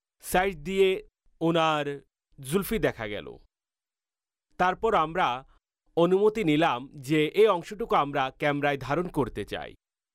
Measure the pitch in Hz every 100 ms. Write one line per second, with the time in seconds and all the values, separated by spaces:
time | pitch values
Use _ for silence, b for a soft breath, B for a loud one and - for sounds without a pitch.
0 | _ _ - 180 196 160 147 190 190 190
1 | - _ _ _ 165 165 160 151 143 143
2 | - _ _ - 131 190 185 180 143 120
3 | 107 101 67 60 _ _ _ _ _ _
4 | _ _ _ _ _ - 180 - 226 196
5 | 160 180 151 127 - _ _ _ _ -
6 | 170 190 214 220 165 147 165 123 135 147
7 | 127 156 151 - 214 180 - 208 226 190
8 | 143 143 131 - 147 143 143 139 120 147
9 | 175 151 113 107 98 92 64 - _ _
10 | _